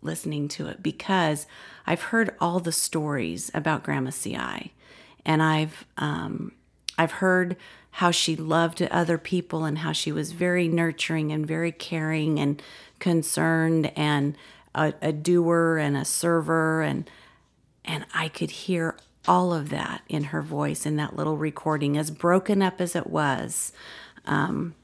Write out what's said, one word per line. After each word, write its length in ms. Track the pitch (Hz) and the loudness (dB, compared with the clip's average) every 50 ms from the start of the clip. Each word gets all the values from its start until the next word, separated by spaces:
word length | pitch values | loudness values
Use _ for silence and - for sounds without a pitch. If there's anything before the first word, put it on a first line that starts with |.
listening 460 | - 151 165 - - 160 151 147 143 147 | -8 -6 -6 -4 -4 -4 -4 -2 -4 -4
to 180 | - - 156 | -6 -8 -8
it 140 | 156 - - | -8 -10 -6
because 640 | 185 156 - - - - 190 185 170 156 151 147 - - - - - - - - - | -6 -6 -6 -4 -2 0 2 2 4 2 0 -2 -6 -10 -16 -20 -20 -20 -20 -8 -2
I've 180 | - 170 170 - | -2 -2 -2 -2
heard 320 | - - 226 220 190 - - | -2 0 0 0 0 0 -2
all 200 | - 170 175 185 | -2 0 0 -2
the 120 | 175 170 | -2 0
stories 800 | 160 - - - - 165 151 151 143 131 98 82 85 - - - - | -2 0 -2 0 -2 -2 -2 -2 -2 -2 -2 -4 -6 -6 -8 -6 -6
about 300 | 160 147 160 151 - - | -2 0 0 -2 -2 -2
Grandma 280 | 147 143 139 131 131 | -4 -2 -2 -2 -4
C 240 | 139 - - - 65 | -6 -6 -6 -6 -6
I, 360 | 65 62 62 50 50 - - - _ - - - - - - - - _ | -6 -6 -6 -8 -10 -10 -12 -16 _ -20 -20 -20 -20 -20 -20 -20 -6 _
and 160 | - 160 156 160 | 2 4 4 4
I've, 420 | 156 156 156 156 156 - - - _ _ | 4 4 2 0 -2 -6 -14 -20 _ _
um, 560 | - 151 151 147 165 160 160 - - - - - _ _ _ _ _ _ - - | -6 -4 -4 -4 -4 -6 -6 -6 -8 -8 -10 -14 _ _ _ _ _ _ -4 2
I've 160 | - 165 160 - | 2 2 2 2
heard 440 | - 190 185 185 185 180 175 180 - - - - - - _ | 2 4 4 6 6 4 2 -2 -6 -10 -20 -20 -20 -20 _
how 200 | - - 180 175 | -2 2 2 4
she 240 | 165 - - - 160 | 4 4 2 0 0
loved 460 | 156 160 156 160 165 165 165 165 - 180 | -2 0 2 4 4 4 2 2 0 0
other 340 | - - 180 170 160 165 | 2 2 2 4 2 0
people 480 | 156 - - 190 175 175 - - 160 160 | -2 0 -2 -2 -2 0 -2 -4 -2 -2
and 140 | 151 151 156 | -2 -2 -2
how 120 | 160 160 | -2 -2
she 200 | 156 - - 160 | -2 -2 -2 -2
was 200 | 151 156 151 160 165 | -2 -2 -4 -4 -2
very 340 | 165 175 180 180 180 175 | -2 0 2 2 2 2
nurturing 640 | 165 165 170 170 165 160 - - - 170 160 151 151 | 2 2 2 2 0 0 -2 -2 -2 0 0 0 0
and 160 | 151 151 151 | -2 -2 -2
very 240 | 156 160 160 170 170 | -2 -2 -2 -2 -4
caring 680 | - - - - 165 160 156 156 160 156 151 160 156 - | -4 -6 -8 -6 -4 -2 -2 0 0 0 2 2 2 2
and 220 | 143 143 143 143 - - - - - - _ _ | 2 0 0 -2 -8 -18 -20 -20 -20 -20 _ _
concerned 920 | - 185 170 165 156 - - - 160 160 165 160 160 160 165 160 151 - - | 0 2 2 2 2 0 0 0 2 2 4 4 4 4 4 2 2 0 -2
and 400 | - 151 151 147 143 139 143 147 - - - - - _ _ - | 0 0 2 2 2 0 0 -2 -6 -14 -20 -20 -20 _ _ 0
a, 180 | - 156 151 - - | 0 0 0 0 -2
a 100 | 143 156 | -2 -2
doer 640 | 156 151 151 175 175 175 165 170 170 165 165 165 165 | -2 0 2 4 4 4 4 4 4 4 4 4 2
and 200 | 160 151 143 143 | 2 2 0 0
a 80 | 139 147 | 0 0
server. 760 | - - - - 170 170 165 151 156 165 165 160 160 160 160 | -2 -2 0 2 2 2 2 2 2 2 2 2 2 2 0
And, 280 | 156 147 135 139 160 - - - - - _ _ _ _ _ _ _ _ _ _ - | 0 0 -2 -4 -6 -8 -14 -20 -20 -20 _ _ _ _ _ _ _ _ _ _ -8
and 220 | - 156 147 143 - - | -8 -8 -8 -8 -6 -4
I 140 | 165 160 156 | -4 -4 -4
could 220 | - - 165 151 | -4 -4 -4 -4
hear 460 | - - - - 180 170 165 160 - - _ _ _ _ - | -4 -8 -4 -2 0 0 0 -2 -4 -8 _ _ _ _ 2
all 260 | - 180 180 180 180 170 | 4 4 4 4 2 0
of 160 | 156 143 151 | -2 -2 -4
that 340 | 147 147 - - - - - - | -4 -4 -4 -4 -6 -10 -6 -4
in 160 | - 151 147 | -2 -2 -2
her 160 | 143 156 151 | -2 -4 -4
voice 440 | 147 160 147 143 147 143 151 - - | -4 -4 -2 -2 -2 -2 -2 -2 -2
in 100 | 156 151 | -2 0
that 180 | 151 151 - - | -2 -2 -4 -4
little 220 | 151 151 156 156 | -4 -2 -2 -2
recording, 600 | 151 156 156 147 - - 156 156 147 147 143 143 | -2 -2 -4 -4 -4 -2 0 0 2 2 0 0
as 140 | 151 156 156 | 0 -2 -4
broken 500 | 151 - - 175 180 190 185 - 208 196 | -4 0 4 4 4 4 4 4 4 4
up 180 | 196 185 185 - | 4 2 2 -2
as 140 | 180 170 - | -4 -2 -2
it 120 | 175 - | -4 -4
was. 640 | - - 156 151 139 131 - - - - - - - - - - - - - - - - - - | -2 0 0 2 2 0 0 -2 -4 -4 -4 -4 -4 -8 -12 -18 -18 -18 -18 -20 -20 -20 -12 -4
Um, 500 | - - - - 180 - - 165 170 156 _ | -2 0 0 0 0 -2 -4 -4 -6 -8 _